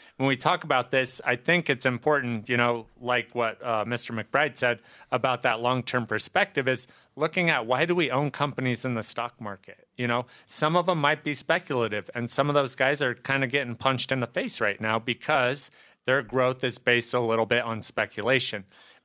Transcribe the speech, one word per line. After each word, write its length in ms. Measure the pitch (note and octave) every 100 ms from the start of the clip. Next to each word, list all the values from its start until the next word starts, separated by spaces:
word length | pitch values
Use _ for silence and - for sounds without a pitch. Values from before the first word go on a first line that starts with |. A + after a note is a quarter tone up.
| - -
when 100 | C3+
we 100 | C3
talk 260 | D3+ F3+
about 280 | D#3 C3+ B2
this, 300 | C3+ B2+ - -
I 100 | B2
think 340 | - F3 D#3
it's 160 | C3 C3
important, 600 | A#2+ D3 D3 B2 A#2 G#2
you 80 | A#2+
know, 320 | A#2+ A#2+ A2 -
like 360 | B2 B2 A#2 A#2+
what, 260 | A2+ G#2
uh, 220 | - A2 G#2+
Mister 280 | A#2+ -
McBride 440 | A#2 - C#3 D3+ A#2
said 220 | B2+ A#2+ - - -
about 320 | B2+ C3 B2
that 160 | C3 A2+
long-term 480 | A#2+ B2+ A#2+ B2+ A2+
perspective 600 | G#2+ - - G3+ - B2+
is 180 | B2+ - - _ -
looking 320 | D#3 D#3+ E3+
at 160 | D3 A#2
why 180 | B2+
do 100 | E3+
we 160 | F3 D3+
own 220 | B2+ D3
companies 540 | - C#3+ C3 C3 A#2+ C3
in 80 |
the 100 | A#2+
stock 360 | G#2+ - A#2+ -
market? 460 | A2 F#2+ - - _ -
You 100 | B2
know, 180 | A#2+ A#2+ - -
some 300 | - D#3 E3+
of 100 | F3
'em 120 | E3+
might 240 | C#3+ D3+
be 100 | D3+
speculative, 760 | C#3+ - E3 - C3 A2+ G#2 - -
and 140 | A#2
some 180 | - C#3+
of 80 | D3
those 200 | C#3 -
guys 260 | C3 D3
are 120 | C3+
kinda 340 | A#2+ - C3+ C3
getting 280 | C#3+ B2+ A#2
punched 360 | C3+ B2+ -
in 100 | C3+
the 60 | A#2+
face 340 | - A#3 -
right 180 | A2 G2+
now 200 | A2 A2
because 720 | A#2+ A2+ - D#3 B2 C#3+ - - - _ -
their 160 | C3
growth 420 | A2 B2 B2+ C3
is 140 | C3 -
based 380 | - A#2+ A#2 B2+
a 40 |
little 280 | A#2 A2+ A2
bit 160 | A#2
on 180 | A#2 A2+
speculation. 800 | - - G#2 - G#2+ C3 - G#2+ F#2+ - - -